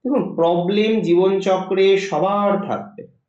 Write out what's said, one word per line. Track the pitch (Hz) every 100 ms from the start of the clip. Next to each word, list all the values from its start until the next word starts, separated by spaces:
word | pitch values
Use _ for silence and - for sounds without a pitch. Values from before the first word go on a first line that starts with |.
দেখুন, | 254 269 -
প্রবলেম | - 170 175 175 208 220 220
জীবনচক্রে | 170 170 190 196 196 185 185 190 190 190
সবার | - 151 185 202 202 202 -
থাকবে, | 107 - - - _